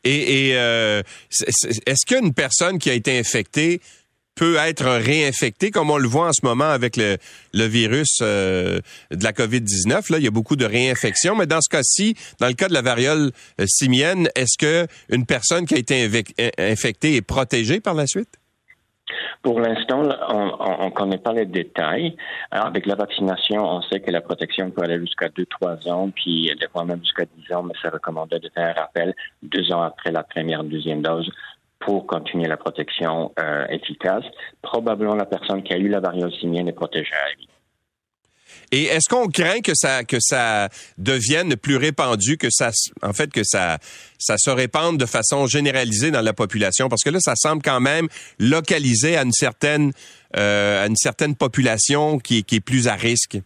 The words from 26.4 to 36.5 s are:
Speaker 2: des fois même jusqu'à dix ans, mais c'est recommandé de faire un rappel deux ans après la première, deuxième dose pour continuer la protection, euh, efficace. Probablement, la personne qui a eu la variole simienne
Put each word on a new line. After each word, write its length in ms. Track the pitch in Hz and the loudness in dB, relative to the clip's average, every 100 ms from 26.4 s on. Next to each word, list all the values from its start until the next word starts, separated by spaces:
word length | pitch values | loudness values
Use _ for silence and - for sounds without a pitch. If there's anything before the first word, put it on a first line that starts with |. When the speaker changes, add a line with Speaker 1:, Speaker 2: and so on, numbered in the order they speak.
| 82 73 | -2 -4
Speaker 2:
des 80 | 80 | -6
fois 160 | 87 | -6
même 160 | 85 87 | -6 -4
jusqu'à 240 | 85 - 85 80 | -4 -4 -6 -8
dix 160 | 80 | -6
ans, 100 | 87 | -6
mais 100 | 90 85 | -6 -8
c'est 60 | 85 | -8
recommandé 520 | 78 - 80 80 85 | -6 -8 -8 -6 -8
de 100 | 82 | -8
faire 220 | - 85 82 | -4 -2 -2
un 60 | |
rappel 340 | 78 - 85 - - _ | -4 -2 -4 -4 -12 _
deux 280 | 78 92 90 | -6 -4 -2
ans 120 | 87 | -2
après 280 | 82 - 85 | -2 -4 -4
la 120 | 82 | -4
première, 420 | 82 - 80 80 78 | -4 -6 -4 -4 -6
deuxième 360 | 78 78 76 | -6 -4 -4
dose 300 | 78 - - - - - _ _ | -2 -2 -4 -10 -20 -20 _ _
pour 300 | - 98 - | -2 -2 -2
continuer 400 | 85 78 87 82 | -6 -4 -4 -2
la 100 | 78 | -2
protection, 760 | - - 78 - 85 80 80 - | -6 -6 -6 -4 -2 -2 -4 -4
euh, 300 | 80 73 71 | -4 -2 -4
efficace. 560 | 80 - 76 - 107 127 - - _ | -6 -8 -6 -2 -2 -4 -18 -20 _
Probablement, 500 | - 117 117 104 107 | -4 -4 -2 -2 0
la 120 | 107 98 | 0 -2
personne 360 | 95 - 98 | -4 -4 -4
qui 100 | 95 | -2
a 40 | 90 | -2
eu 120 | 101 | 0
la 100 | 101 | 0
variole 340 | 92 87 87 - | -2 -2 -4 -4
simienne 280 | 87 | -4